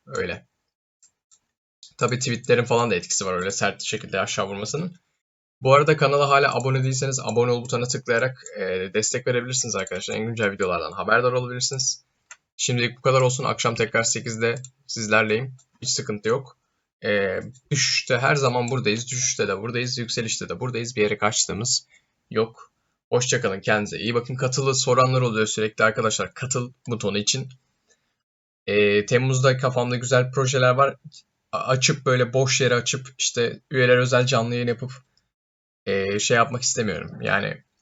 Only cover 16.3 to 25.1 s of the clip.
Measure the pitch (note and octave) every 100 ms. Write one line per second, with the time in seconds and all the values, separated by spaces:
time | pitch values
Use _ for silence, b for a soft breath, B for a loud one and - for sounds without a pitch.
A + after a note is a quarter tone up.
16.3 | C3 C3 - _ _ _ _ G2+ G#2 G2
17.3 | F#2 G#2+ - - D3+ - - - A#2+ C3+
18.3 | D3 C3 B2 A#2+ C3 G#2 A2 - B2+ -
19.3 | - G#2 F#2+ A2+ A#2+ B2 B2+ A#2 - A2+
20.3 | - F2+ F2 B2 A#2 A#2+ G#2+ G#2 G#2 G#2
21.3 | - - F#2 B2 - - b b _ -
22.3 | G#2 A2+ - - _ _ _ - B2 -
23.3 | B2+ A2+ F#2+ A#2 G#2+ G#2 - G#2+ A#2+ A#2+
24.3 | C3 B2+ C3+ C3+ C3 - B2 B2+